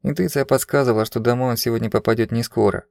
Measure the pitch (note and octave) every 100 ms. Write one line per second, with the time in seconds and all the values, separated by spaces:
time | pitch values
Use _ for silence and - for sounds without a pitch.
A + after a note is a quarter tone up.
0 | C#3 D3 F3+ C#3+ C3+ C3+ - C#3+ C3 A2
1 | A2 A#2+ A2+ B2 B2+ A#2 A#2+ A#2 A2+ A2
2 | A2 A2+ A2 A#2 - - G#2 F#2+ -